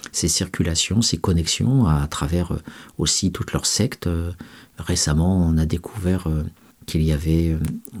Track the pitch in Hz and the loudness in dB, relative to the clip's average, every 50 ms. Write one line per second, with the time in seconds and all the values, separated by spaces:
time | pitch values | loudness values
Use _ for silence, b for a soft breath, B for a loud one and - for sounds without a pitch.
0 | B B - - - - - - 95 87 - - 90 85 82 - - - 92 113 | B B -6 -2 0 0 0 0 -2 -4 -2 -2 0 0 0 -2 -2 0 2 2
1 | 117 - - 80 - 98 85 82 80 - - - - 117 135 135 113 82 76 71 | 2 0 0 0 0 2 2 2 2 0 -2 0 0 2 4 4 4 4 4 2
2 | 73 73 - - 71 73 85 87 87 - 73 76 B B B B B B B - | 2 -2 -4 -4 -2 0 0 0 0 -2 -4 -6 B B B B B B B -2
3 | 82 80 - - - 90 - - - - - - - - - - 104 - - - | -2 0 0 0 0 -2 -2 -2 -6 -4 -4 -2 -2 -2 0 0 0 -2 -2 -4
4 | - 87 85 82 85 85 87 B B B B B B B B - - - 85 - | -4 -2 -2 -2 -4 -4 -8 B B B B B B B B -10 -4 -2 -2 0
5 | - 78 76 78 82 92 95 92 87 80 80 80 80 78 - - - - - 107 | 2 2 2 4 4 4 4 4 4 4 4 2 2 2 0 -4 -6 -8 -10 -4
6 | 87 90 95 90 - 80 78 78 76 - - B B B B _ - - - 80 | -2 0 0 0 0 -2 -2 -2 -4 -6 -10 B B B B _ -12 -4 0 0
7 | 78 80 78 73 80 78 80 82 82 82 80 80 - - - - - - - 95 | 2 2 2 0 2 2 2 2 2 2 0 0 -2 -4 -4 -8 -10 -14 -14 -12